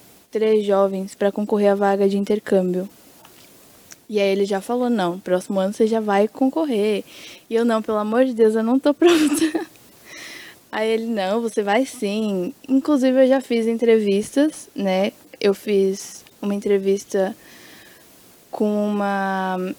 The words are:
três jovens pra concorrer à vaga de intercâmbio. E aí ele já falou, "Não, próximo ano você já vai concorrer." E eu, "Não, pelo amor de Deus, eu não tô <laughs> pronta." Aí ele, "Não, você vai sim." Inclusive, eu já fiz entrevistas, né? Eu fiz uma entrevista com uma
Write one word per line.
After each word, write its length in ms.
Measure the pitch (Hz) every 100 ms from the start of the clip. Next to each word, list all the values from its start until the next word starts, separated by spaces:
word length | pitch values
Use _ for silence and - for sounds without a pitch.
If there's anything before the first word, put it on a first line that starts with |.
| - - _
três 360 | 214 220 214 202
jovens 480 | 196 196 190 190
pra 180 | - 202
concorrer 400 | - 208 208 202
à 20 |
vaga 320 | 202 202 196 196
de 100 | 202
intercâmbio. 680 | 202 214 - 196 185 180 190 - - - - - - - - - - - -
E 120 | 208
aí 80 | 196
ele 160 | 196
já 160 | 196 196
falou, 300 | 190 247 247
"Não, 280 | 226 180 180
próximo 400 | 185 180 - 196
ano 140 | 190
você 140 | 208 220
já 120 | 226
vai 280 | 214 196 214
concorrer." 760 | - 262 320 311 220 214 202 - - - - _
E 60 |
eu, 100 | 226
"Não, 160 | 233 220
pelo 160 | 220 214
amor 300 | 214 233 262
de 80 |
Deus, 200 | 226 220
eu 80 | 220
não 160 | 226 262
tô 140 | 294
<laughs> 0 |
pronta." 760 | 285 349 339 302 285 320 339 330 - - - - - - - - - _
Aí 200 | 214 220
ele, 160 | 226 226
"Não, 340 | 220 190 220
você 220 | 226 226
vai 240 | 202 214 262
sim." 680 | - 202 208 214 190 180 - -
Inclusive, 560 | 269 277 294 262 262
eu 40 | 262
já 120 | 269
fiz 260 | 254 233 226
entrevistas, 1000 | 226 233 220 208 196 220 277 311 - -
né? 380 | - 196 185 208 - - -
Eu 140 | 202
fiz 680 | 196 220 196 196 196 - - - _
uma 120 | 202
entrevista 800 | 202 202 202 196 202 - 202 190 226 - - - - - - - - - - _
com 380 | - 214 208 208
uma 680 | 208 202 196 196 190 190 185 185